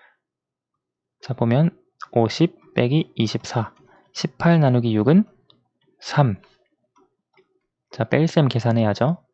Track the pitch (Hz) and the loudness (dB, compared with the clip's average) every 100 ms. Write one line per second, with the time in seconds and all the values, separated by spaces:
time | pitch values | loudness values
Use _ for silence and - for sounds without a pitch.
0 | _ _ _ _ _ _ _ _ _ _ | _ _ _ _ _ _ _ _ _ _
1 | _ _ - 123 117 123 165 - _ - | _ _ -10 -4 0 2 0 -2 _ -20
2 | - 120 113 - 170 - _ - 123 151 | -4 0 0 0 -2 -2 _ -2 0 0
3 | - - 110 110 - 120 107 _ _ _ | -2 -4 -4 -4 -6 -6 -6 _ _ _
4 | _ - 160 - 170 170 139 123 117 107 | _ -10 -10 -2 0 2 2 2 0 0
5 | 110 175 214 _ _ _ _ _ _ _ | 2 2 2 _ _ _ _ _ _ _
6 | - - 135 95 _ _ _ _ _ _ | -6 0 0 -2 _ _ _ _ _ _
7 | _ _ _ _ _ _ _ _ - - | _ _ _ _ _ _ _ _ -14 -8
8 | 113 127 160 - 139 117 120 117 107 101 | -2 0 0 2 0 0 0 0 0 0
9 | 127 175 _ | -2 -4 _